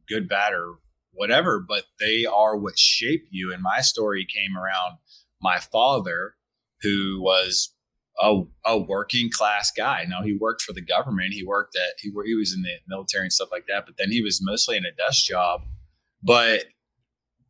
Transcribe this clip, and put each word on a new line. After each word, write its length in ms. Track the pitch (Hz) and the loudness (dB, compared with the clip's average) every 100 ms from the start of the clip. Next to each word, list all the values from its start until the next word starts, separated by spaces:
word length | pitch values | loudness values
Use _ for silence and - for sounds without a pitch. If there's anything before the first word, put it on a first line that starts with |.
| - | -6
good, 220 | 110 90 | -4 0
bad, 240 | 98 104 | 0 0
or 220 | 92 87 87 _ _ _ | 0 -6 -12 _ _ _
whatever, 480 | 92 101 131 175 107 | -6 2 4 4 0
but 240 | 90 104 - - | -2 -6 -6 -4
they 260 | 107 110 113 | 0 2 2
are 300 | 101 107 107 | 4 4 4
what 240 | 101 - | -2 2
shape 460 | - - 117 160 - | 4 4 0 -2 -4
you. 200 | 92 92 | -6 -6
And 80 | 90 | -4
my 200 | 92 110 | -2 2
story 440 | 135 - 107 98 95 | 0 0 -2 -2 -4
came 320 | 104 98 95 | -6 -4 -4
around 400 | 95 95 90 85 _ - _ _ | -4 -4 -4 -8 _ -20 _ _
my 180 | 92 90 | -2 0
father, 760 | - 110 127 135 90 85 101 _ _ _ _ _ | 0 2 4 4 -2 -6 -8 _ _ _ _ _
who 380 | 104 101 98 95 | 0 0 0 0
was 520 | 92 92 92 92 - _ _ _ _ - | 4 4 4 0 -2 _ _ _ _ 2
a, 200 | 101 101 87 - - | 4 4 0 -4 0
a 120 | 113 | 0
working 520 | 92 98 104 120 117 | 0 -4 -2 -2 0
class 380 | - 104 104 - - | 0 0 2 -2 0
guy. 300 | 113 113 87 | -2 -2 -4
Now, 140 | 90 | -4
he 160 | 104 101 | -2 0
worked 220 | 110 113 | -2 -2
for 100 | - | -8
the 100 | 92 | -8
government. 520 | 87 92 123 101 92 | -2 0 0 -2 -2
He 100 | 98 92 | -4 -2
worked 300 | 101 104 92 | -2 -2 -4
at, 200 | 90 - | -4 -4
he, 120 | 104 101 104 | -10 -6 -2
he 100 | 113 | 0
was 180 | 101 | 0
in 80 | 92 | -2
the 140 | 90 87 - | -6 -8 -10
military 360 | 95 95 101 92 | -8 -4 -4 0
and 80 | |
stuff 160 | - 95 | -2 -2
like 140 | 90 - | -8 -4
that, 180 | 101 - | -6 -6
but 120 | - | -4
then 120 | 98 | -2
he 100 | 117 | 0
was 180 | 104 92 | 0 0
mostly 360 | 95 107 - 107 | -2 0 0 0
in 80 | 90 | -4
a 60 | |
desk 340 | - 98 135 - | -4 0 0 0
job. 360 | 92 87 87 - - - _ _ _ | 0 0 -2 -6 -14 -16 _ _ _
But 420 | - 120 117 107 - _ _ _ _ _ _ _ _ | 4 4 6 2 -2 _ _ _ _ _ _ _ _